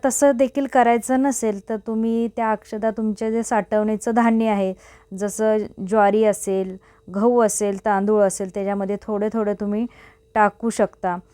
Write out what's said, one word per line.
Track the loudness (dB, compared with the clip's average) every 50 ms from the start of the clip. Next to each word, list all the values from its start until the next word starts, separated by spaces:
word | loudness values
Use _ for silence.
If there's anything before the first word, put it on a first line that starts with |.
| 0
तसं | -2 2 4 4 4
देखील | 4 4 0 0 0 -2 -4
करायचं | 0 2 4 4 4 2 2 0 0 0 0
नसेल | 2 0 0 0 -2 -2 -4 -4 -6 -8
तर | -8
तुम्ही | -6 -6 -4 -4 -2 0 0 0 0 -2 -2
त्या | -4 -4 -2 -2
अक्षता | -2 -4 -6 -10 -8 -4 -2 -2
तुमच्या | -2 -2 -2 -4 -2 -2 -4 -2
जे | -2 -2
साठवणीचं | -2 0 -2 -2 -2 0 0 0 0 0 -2 -2 -2 0 0
धान्य | 2 2 4 2 2 2 0
आहे, | 0 0 0 -2 -4 -6 -12 -20 -20 -20 _ _ -8 -8
जसं | -6 -6 -4 0 0 2 2 0 -2 -6 -8 -10 -6 0
ज्वारी | 2 4 4 4 4 4 4
असेल, | 2 2 0 -2 -2 -2 -2 -2 -4 -8 -14 -18 _ _ _ _ -10 -4
गहू | 0 2 2 4 4
असेल, | 2 2 2 0 -2 -2 -2 -2 -2
तांदूळ | 0 0 0 2 2 4 4
असेल, | 4 2 2 -2 -6 -8 -6
त्याच्यामध्ये | -6 -4 -4 -4 -4 -4 -4 -4 -6
थोडे | -6 -6 -4 -2 -2 -2
थोडे | -2 -2 -2 -2 -2
तुम्ही | -4 -4 -4 -4 -4 -4 -6 -8 -16 -20 -20 _ _ _ _ 0
टाकू | 2 2 2 2 -2 -4 -2
शकता. | 0 0 0 -2 -2 _ -6 -4 -4 -6 -8 _